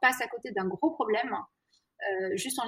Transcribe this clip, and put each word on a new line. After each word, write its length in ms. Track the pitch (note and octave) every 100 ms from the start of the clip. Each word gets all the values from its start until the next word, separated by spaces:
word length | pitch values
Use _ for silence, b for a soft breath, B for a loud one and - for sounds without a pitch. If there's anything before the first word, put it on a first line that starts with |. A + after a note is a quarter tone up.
passent 180 | B3+ B3+
à 60 | A#3+
côté 240 | A#3 B3+
d'un 160 | G3+ F#3
gros 240 | F#3 D#4
problème, 420 | D#4+ A3 G#3+ B3+
euh, 1040 | E3+ - _ _ _ _ - G3+ F#3+ F#3+ G3
juste 220 | B3+
en 60 | C4